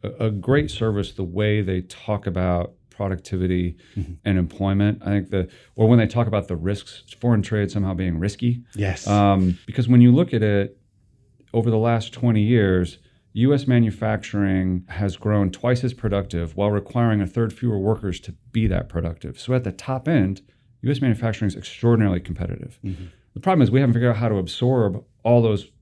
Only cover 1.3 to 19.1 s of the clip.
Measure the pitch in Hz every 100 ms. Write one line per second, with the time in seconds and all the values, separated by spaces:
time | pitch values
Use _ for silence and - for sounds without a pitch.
1.3 | 90 107 104 92 92 90 - - 104 -
2.3 | 90 90 87 87 _ _ - 101 92 -
3.3 | 92 92 90 87 80 _ - 82 87 104
4.3 | 95 85 - 98 98 104 104 - 101 90
5.3 | 98 90 - _ - 110 120 110 120 110
6.3 | 104 95 87 85 101 - - _ - 120
7.3 | 110 101 110 101 104 95 92 92 80 98
8.3 | - 120 120 - 104 98 85 - 104 101
9.3 | 98 92 87 - - 117 123 123 127 175
10.3 | 117 107 101 101 - _ _ _ _ _
11.3 | _ _ 117 113 110 117 117 110 - 120
12.3 | 110 104 120 101 92 87 - _ _ _
13.3 | 110 127 143 135 120 113 - 110 107 -
14.3 | 101 98 95 92 90 92 - 101 87 104
15.3 | 104 98 - 120 123 127 123 110 101 98
16.3 | 87 82 78 101 104 - 120 117 107 95
17.3 | - 113 - 120 104 98 110 101 85 -
18.3 | - - 117 110 90 82 85 80